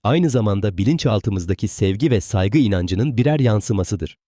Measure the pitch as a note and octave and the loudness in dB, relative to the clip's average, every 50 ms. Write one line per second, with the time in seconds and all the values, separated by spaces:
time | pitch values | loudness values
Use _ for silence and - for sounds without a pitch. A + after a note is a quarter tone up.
0 | - G#2 C#3 F3 F3 D3+ B2 B2 G#2+ G#2+ G2 G2 G2 G#2 F#2 F2+ G2+ C#3 E3+ D#3+ | -2 0 2 2 2 2 0 0 0 0 0 0 -2 -2 -2 0 0 0 0 0
1 | - C3 G#2+ G2+ - G#2+ G2 F#2 E2+ F2+ F#2+ - - G2 - - G#2 F#2+ F#2+ G#2 | 0 0 0 0 -2 -2 -2 -2 -2 -4 -4 -2 -4 -6 -2 0 0 0 0 0
2 | - A2+ A#2+ G2 - - - F#2+ F#2+ G2 A2 D#3+ C3 G2+ G2 F2+ F2 E2+ F#2 F#2+ | 0 2 2 0 0 0 0 0 0 2 2 2 2 2 2 0 -2 -2 -2 -2
3 | B2 D3+ A#2+ A2 B2 D3 D#3 D3 B2+ A#2 G#2+ G#2 - - G#2+ F#2+ F2+ - G#2+ F#2+ | -2 0 0 0 0 2 2 2 2 2 2 0 0 -2 -2 -2 -2 -2 -4 -6
4 | D#2 - - _ _ | -6 -8 -10 _ _